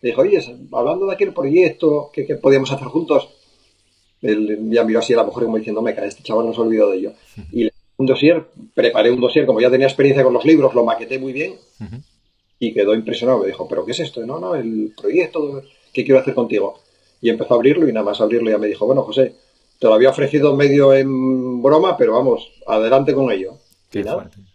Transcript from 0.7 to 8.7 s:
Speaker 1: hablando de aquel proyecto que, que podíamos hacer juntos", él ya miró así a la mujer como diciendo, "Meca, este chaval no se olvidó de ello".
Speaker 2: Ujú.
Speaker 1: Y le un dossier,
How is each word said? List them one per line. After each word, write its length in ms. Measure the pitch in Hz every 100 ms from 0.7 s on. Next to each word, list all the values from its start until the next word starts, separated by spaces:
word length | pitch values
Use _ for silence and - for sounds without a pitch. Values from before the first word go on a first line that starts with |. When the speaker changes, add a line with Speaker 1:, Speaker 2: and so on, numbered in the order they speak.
Speaker 1:
hablando 340 | 127 127 175 196
de 80 |
aquel 180 | 185 196
proyecto 760 | - 139 165 175 - 160 147 147
que, 140 | - 135
que 80 | 147
podíamos 340 | 139 139 131
hacer 160 | 131 135
juntos", 400 | 160 160 143 - _ _ _ _ _ _ _ _ _
él 360 | 120 107 107 107 110
ya 140 | 117
miró 140 | 113 110
así 160 | 120
a 20 | 117
la 80 |
mujer 200 | 110 120
como 120 | 117 110
diciendo, 260 | 107 107
"Meca, 220 | 113 -
este 180 | 101 -
chaval 240 | - 110 117
no 80 |
se 60 | 117
olvidó 300 | 113 110 104
de 80 | 92
ello". 140 | 98 - _ -
Speaker 2:
Ujú. 80 | -
Speaker 1:
Y 120 | -
le 80 | 110 _ _ _
un 80 | 135
dossier, 380 | 131 147 170 156 _ -